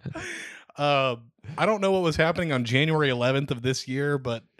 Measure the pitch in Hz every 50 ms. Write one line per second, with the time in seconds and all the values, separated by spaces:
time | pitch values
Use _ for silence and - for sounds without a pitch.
0 | - - - 330 - - - - - - - - - - - - 147 147 143 139
1 | 135 131 120 117 113 117 _ _ - - 160 151 160 196 220 202 196 196 190 190
2 | 180 165 151 - 156 165 170 185 175 160 139 127 120 110 123 131 151 160 160 151
3 | 151 139 127 120 120 127 135 139 139 135 139 120 117 127 131 - - 131 127 139
4 | 143 147 147 139 127 127 117 113 - _ _